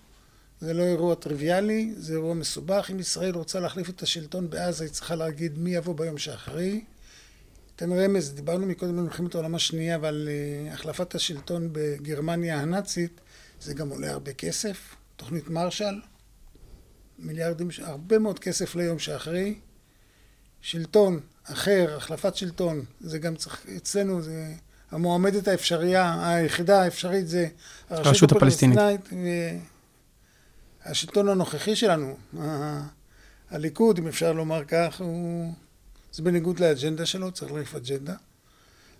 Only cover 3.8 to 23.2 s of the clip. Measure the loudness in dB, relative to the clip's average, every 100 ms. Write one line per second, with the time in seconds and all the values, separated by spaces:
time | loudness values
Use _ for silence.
3.8 | -8 -6 -4 -4 -6 -6 -6 -4 -4 -4
4.8 | -6 -8 -6 -4 -4 -4 -4 -4 -2 -2
5.8 | -2 -4 -4 -4 -8 -10 -10 -4 -2 -4
6.8 | -6 -20 -20 -20 -20 -20 -20 -20 -20 -8
7.8 | -2 2 4 2 0 -6 -4 -2 -2 -2
8.8 | -4 -2 -2 -2 -4 -2 -4 -2 -2 -2
9.8 | -2 -2 -2 -2 -4 -4 -4 -6 -8 -10
10.8 | -10 -6 -6 -4 -4 -6 -6 -4 -4 -2
11.8 | -4 -4 -6 -4 -2 -2 -2 -2 -2 -2
12.8 | -2 -4 -4 -6 -20 -20 -20 -18 -12 -8
13.8 | -6 -6 -6 -6 -8 -8 -6 -4 -6 -8
14.8 | -14 -20 _ _ -8 -8 -6 -4 -2 -2
15.8 | -6 -6 -12 -20 _ _ -20 -20 -20 -20
16.8 | -20 -20 -20 -14 -10 -4 -4 -2 -6 -6
17.8 | -10 -10 2 4 4 -2 -4 -4 -4 -2
18.8 | -2 -2 -4 -6 -4 -2 -2 -4 -12 -20
19.8 | _ _ _ _ -20 _ _ _ -8 -6
20.8 | 4 6 6 4 -4 _ -12 -4 2 4
21.8 | 4 0 -6 -2 -2 -2 -8 -2 -2 -2
22.8 | -6 -12 -10 -6